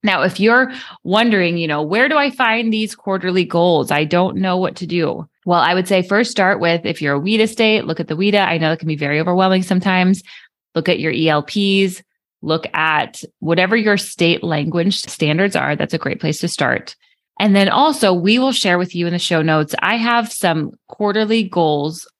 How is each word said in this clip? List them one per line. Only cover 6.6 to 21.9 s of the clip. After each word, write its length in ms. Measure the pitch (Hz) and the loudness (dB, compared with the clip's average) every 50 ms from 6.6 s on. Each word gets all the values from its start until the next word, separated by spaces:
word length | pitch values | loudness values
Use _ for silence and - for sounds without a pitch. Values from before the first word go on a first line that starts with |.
| 170 170 170 170 170 | 2 0 0 0 -2
if 160 | - 165 - | -4 -6 -2
you're 140 | 151 143 143 | -2 -2 -2
a 40 | 143 | 0
weta 300 | 151 196 220 220 220 220 | 0 0 2 2 2 0
state, 360 | 220 - 226 220 214 214 - | 0 0 2 2 2 0 0
look 140 | - 165 - | -4 -6 -6
at 80 | 165 | -4
the 80 | - 156 | -6 -2
weta. 300 | 160 190 208 208 202 196 | 0 0 2 2 2 2
I 140 | - 170 165 | 2 0 0
know 120 | 160 156 | 0 0
it 60 | 165 | -2
can 100 | 160 - | -2 -4
be 80 | 160 156 | -6 -4
very 240 | 147 156 143 147 151 | -4 -2 -2 -2 0
overwhelming 440 | 160 175 175 185 185 190 190 185 185 | 0 0 2 2 2 4 2 2 0
sometimes. 580 | - 190 185 180 196 185 185 180 185 196 185 - - - - - _ _ _ _ _ _ | 0 -2 0 0 0 0 2 2 2 2 0 -2 -20 -20 -20 -20 _ _ _ _ _ _
Look 120 | 165 160 | -4 0
at 120 | 180 175 - | 0 -2 0
your 120 | 143 160 | -2 -4
E 160 | 127 120 160 | -2 0 2
L 140 | 160 151 147 | 2 2 0
Ps, 600 | 147 - - 214 202 196 196 196 196 190 185 - _ _ _ _ _ _ _ _ | -2 -4 -4 -2 0 2 2 2 2 0 -2 -8 _ _ _ _ _ _ _ _
look 240 | - 151 160 160 - - - | -6 -4 -4 -4 -4 -6 -4
at 480 | 160 156 160 156 151 135 - - - - - _ _ | -2 -2 0 0 0 -2 -4 -8 -18 -18 -20 _ _
whatever 360 | - 156 170 170 180 185 220 | -2 0 2 2 2 2 2
your 220 | 233 214 214 202 | 2 2 2 0
state 440 | 190 - - - - 185 165 170 - | 0 -2 -8 -2 0 2 2 2 0
language 600 | - 165 160 151 143 156 156 175 170 196 190 - | -2 -4 -2 -2 -2 -2 -2 0 0 0 -2 -2
standards 560 | - - - - 160 151 151 165 196 202 190 | -6 -10 -6 -2 -2 0 2 0 0 0 0
are. 180 | 160 139 139 147 | -2 -2 -2 -2
That's 180 | 147 151 151 - | -2 -2 -4 -4
a 40 | |
great 240 | 160 - 139 - - | -4 -4 -6 -6 -4
place 180 | - 156 151 - | -4 -4 -4 -4
to 80 | - | -6
start. 480 | 170 - - 143 123 - - - - - _ _ _ _ _ _ _ _ | -6 -2 -2 -2 -2 -2 -6 -16 -16 -20 _ _ _ _ _ _ _ _
And 160 | - 202 214 196 | -2 2 4 4
then 140 | 196 196 | 4 4
also, 460 | 196 - 254 285 311 285 294 233 196 185 | 4 2 2 2 2 2 2 2 2 2
we 260 | 175 170 196 220 247 | 2 2 2 2 4
will 140 | 254 269 254 | 2 0 0
share 240 | - - 196 175 | 0 0 0 2
with 180 | 175 180 180 - | 0 0 -2 -2
you 100 | 175 170 | -4 -2
in 60 | 170 | -2
the 80 | 175 175 | -2 -4
show 220 | - - 175 160 | -2 0 0 0
notes, 340 | 156 160 156 156 151 151 - - | 2 2 2 2 0 -2 -4 -2
I 160 | - 180 220 | -2 -2 0
have 360 | 233 226 240 240 240 226 226 | 0 0 0 0 0 0 -2
some 400 | - - - 180 165 160 147 - - _ _ | -6 -2 0 0 0 0 -4 -6 -10 _ _
quarterly 560 | _ - _ 208 202 196 214 214 208 226 233 214 | _ -8 _ -2 0 0 0 0 0 0 0 0
goals 640 | 185 - 180 165 156 151 147 143 160 | -2 0 0 2 2 0 0 -2 -6